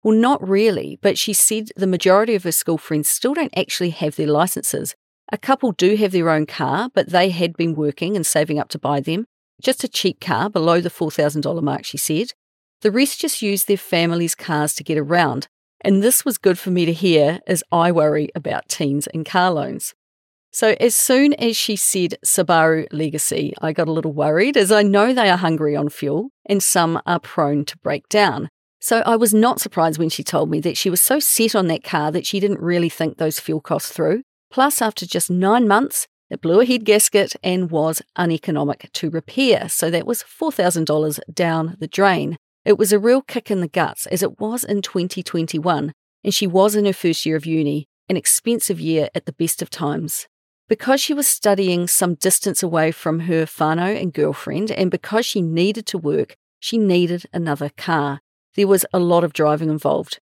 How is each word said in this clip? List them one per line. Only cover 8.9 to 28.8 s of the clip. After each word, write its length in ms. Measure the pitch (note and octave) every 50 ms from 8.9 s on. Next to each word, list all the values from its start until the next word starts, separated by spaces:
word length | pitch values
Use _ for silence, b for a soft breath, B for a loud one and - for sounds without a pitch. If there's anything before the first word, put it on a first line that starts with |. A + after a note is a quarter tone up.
| C#3+ C#3+
them. 260 | D3 E3 D#3+ G3 A#3 _ _ _ _ _ _ _
Just 220 | - B3+ C4 - -
a 40 | B3+
cheap 300 | - - - F#3+ - _
car 300 | - F3+ C#3+ A2 D#3+ G#3
below 320 | G#3 F3+ D#3+ E3+ E3+ F3
the 80 | E3+ F3
four 200 | - - E3 D#3
thousand 320 | - - D3 D3+ D3 D#3
dollar 200 | C#3+ C#3+ E3 E3
mark, 240 | C#3+ D3 C3+ - -
she 120 | - -
said. 360 | C#3+ - - D#3 D#3+ A#3 B3 - _ _ _ _ _ _ _ _ _
The 100 | - G#3+
rest 280 | G3 B3 C#4 C4+ - -
just 220 | - D4+ - -
used 260 | A3+ G3+ G3+ F#3+ -
their 100 | - G3+
families' 580 | F#3+ - - - E3+ E3+ E3+ E3+ E3+ E3+ E3 -
cars 400 | - - - D#3 D3+ D3+ D3+ -
to 80 | - D3
get 140 | - D#3+
around. 500 | D3+ D3 C#3+ E3+ F3 E3+ C3+ A#2+ C3+ C#3+ _ _ _ _ _ _ _
And 220 | - G3 G3 F#3+ G3+
this 220 | A#3+ B3+ - -
was 120 | C#4+ A3+
good 220 | - - G3 F3+ F3+
for 100 | - F#3+
me 160 | F3+ F3+ E3+
to 80 | E3 E3+
hear, 460 | D#3+ F#3+ F#3 E3 D3+ C#3+ D3 E3+ - _
as 160 | - F#3 - - _
I 200 | - E3+ E3+ F3
worry 380 | F3 E3 D3+ D3+ D3+ D#3 D3+ - _
about 320 | E3+ C#3 - - - -
teens 400 | - - - D#3 C#3 C#3 D3 D3
and 180 | - - E3 D#3
car 260 | - - F#3 F3+ F#3
loans. 420 | F3 D3+ C#3 - D3+ - - - _ _ _ _ _ _ _ _ _ _ _ _ -
So 220 | - A3+ A3 G#3+ -
as 160 | - A#3+ A3
soon 380 | - - - B3+ C4 C#4+ D4 D4
as 240 | - A#3+ A#3 A3
she 180 | - - - G#3
said 440 | F#3+ - - - F#3+ F3+ E3 - - -
Subaru 640 | - - - F3 D3 F3 E3 D#3+ D#3+ D#3+ D#3+ - -
Legacy, 640 | - D3+ D#3+ D3+ D3 D3+ - - C#3+ - C#3+ C#3+ - -
I 140 | - D#3+ D3+
got 140 | - E3
a 40 | D#3+
little 220 | D#3 D#3+ D#3 D#3+ C#3+
worried, 420 | D3+ D3 D3+ D3+ E3+ G#3 C#4 C#4+
as 160 | B3 G3+ F#3
I 120 | G#3+ G#3 G#3
know 280 | G3+ G3 G3+ G#3 B3
they 200 | C4 B3 A3 G3
are 60 | F3
hungry 380 | F3+ F#3 E3 D#3+ D#3 D#3 D3 D3
on 140 | D3 D3 D3
fuel 400 | - - - C#3 D3 E3 A3 C#4 _ _ _
and 160 | - G3+ G3
some 400 | - - - F#3 E3+ E3 E3 - -
are 120 | - F3 E3+
prone 460 | - - - - D3+ C#3+ D3 D3 C#3
to 120 | - - _
break 280 | _ - D3 D3 _
down. 420 | _ - G#3+ G#3 F3 A#2 - - D#3 _ _ _ _ _
So 200 | _